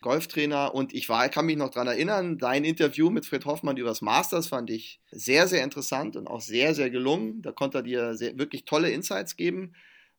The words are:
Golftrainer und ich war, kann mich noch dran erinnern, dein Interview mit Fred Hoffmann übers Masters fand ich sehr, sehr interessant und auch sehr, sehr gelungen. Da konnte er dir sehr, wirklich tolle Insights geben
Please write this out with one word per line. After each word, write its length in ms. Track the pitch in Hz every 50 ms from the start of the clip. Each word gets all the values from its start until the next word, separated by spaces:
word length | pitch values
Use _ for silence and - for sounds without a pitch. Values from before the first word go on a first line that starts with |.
Golftrainer 720 | - 123 135 160 165 - - 160 147 147 147 139 143 - -
und 180 | 135 135 135 -
ich 140 | 127 - -
war, 180 | 113 113 127 135
kann 160 | - 147 160
mich 120 | 165 156 147
noch 120 | 139 127
dran 160 | - 120 123 127
erinnern, 500 | 120 110 156 190 214 196 180 175 160 135
dein 240 | 127 123 131 143 147
Interview 460 | 160 160 165 160 143 - - 160 170
mit 140 | - - - -
Fred 180 | - 131 -
Hoffmann 320 | 143 151 156 - 147 135 135
übers 240 | 120 117 110 -
Masters 460 | 110 104 117 147 185 - 190 170 - -
fand 220 | 143 127 120 113
ich 300 | 113 110 - - - - _ _
sehr, 360 | - 107 - 123 131 151 180 185
sehr 160 | 180 160 127
interessant 520 | 139 - 147 131 - 139 131 156 107 -
und 120 | - - -
auch 140 | - 117
sehr, 320 | 113 - 107 120 135 156 156
sehr 160 | 143 135 127
gelungen. 520 | 123 127 127 135 151 190 110 110 110 113 -
Da 80 | 135
konnte 280 | 113 - 143 135 135 135
er 40 | 117
dir 320 | 120 127 123 117 117 113
sehr, 220 | 110 120 120 - 127
wirklich 260 | 147 147 - 135 -
tolle 240 | - 147 156 165 160
Insights 440 | 117 156 - - 196 190 196 - -
geben 380 | - 170 175 180 185 190 175 - _ - - - - _ _ _